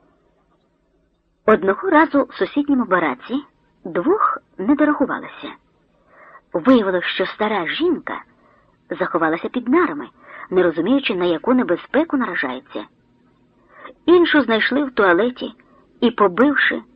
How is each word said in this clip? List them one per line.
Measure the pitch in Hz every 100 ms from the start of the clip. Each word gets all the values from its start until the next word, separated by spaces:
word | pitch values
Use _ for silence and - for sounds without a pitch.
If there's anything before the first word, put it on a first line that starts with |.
| _ _ _ _ _ _ _ _ _ _ _ _ _ _ -
Одного | 220 381 392 381
разу | 311 320 285 254
в |
сусідньому | - 190 294 285 262
бараці | 240 185 156 127 - 262 - _ _ _
двох | - 196 214 427 - - _ -
не | 196
дорахувалося. | 294 302 302 277 131 - - - - _ _ _ _ _ _ - - _
Виявилось, | 175 160 254 196 180
що | - - 185
стара | - 214 208 170
жінка | - 349 277 - - - _ _ _ _ _ -
заховалася | 175 180 170 160 170 226
під | 254 233
нарами, | 320 320 285 113 _ - - -
не | 185
розуміючи, | 175 165 175 277 269
на | 185
яку | 175 156 -
небезпеку | 254 185 170 - 277 330 277
наражається. | 220 165 135 127 - 110 104 _ _ _ _ _ _ _ _ - - - -
Іншу | 349 330 302
знайшли | 226 220 208 254
в | 277
туалеті | 240 196 170 240 247 - - _ _ _ -
і, | 240
побивши, | 233 202 175 277 269 - - -